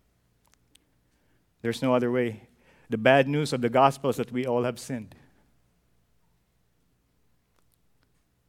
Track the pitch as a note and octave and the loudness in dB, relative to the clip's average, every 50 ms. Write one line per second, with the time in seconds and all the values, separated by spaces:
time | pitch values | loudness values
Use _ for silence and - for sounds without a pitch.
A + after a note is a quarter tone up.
0 | _ _ _ _ _ _ _ _ _ _ _ _ _ _ _ _ _ _ _ _ | _ _ _ _ _ _ _ _ _ _ _ _ _ _ _ _ _ _ _ _
1 | _ _ _ _ _ _ _ _ _ _ _ _ - A#2 A#2 - C3+ C3 B2+ B2 | _ _ _ _ _ _ _ _ _ _ _ _ -6 -6 -4 -2 0 0 2 2
2 | B2 A#2+ B2 B2+ A#2+ A#2 G#2+ G#2 - - _ _ _ _ _ _ _ - A#2 A2 | 0 0 0 -2 -2 -2 -6 -10 -16 -20 _ _ _ _ _ _ _ -8 -4 2
3 | A2 B2+ C3+ C#3 C3 C#3 D3 D3+ D3+ C#3 - B2+ A#2+ A#2 A#2 D3 C#3 C#3 C3+ - | 4 4 6 6 4 2 0 -2 -2 -2 -4 -2 -2 0 4 4 4 4 4 2
4 | - C3+ A#2+ - A#2 - A#2 B2 B2+ B2+ A#2+ A#2+ A#2+ B2 A#2+ - - - C3 A#2 | -4 -4 -2 -2 -4 -6 -6 -6 -4 -2 -2 -2 -2 -4 -6 -8 -10 -10 -10 -10
5 | G#2 F#2+ - - _ _ _ _ _ _ _ _ _ _ _ _ _ _ _ _ | -10 -14 -20 -20 _ _ _ _ _ _ _ _ _ _ _ _ _ _ _ _
6 | _ _ _ _ _ _ _ _ _ _ _ _ _ _ _ _ _ _ _ _ | _ _ _ _ _ _ _ _ _ _ _ _ _ _ _ _ _ _ _ _
7 | _ _ _ _ _ _ _ _ _ _ _ _ _ _ _ _ _ _ _ _ | _ _ _ _ _ _ _ _ _ _ _ _ _ _ _ _ _ _ _ _
8 | _ _ _ _ _ _ _ _ _ | _ _ _ _ _ _ _ _ _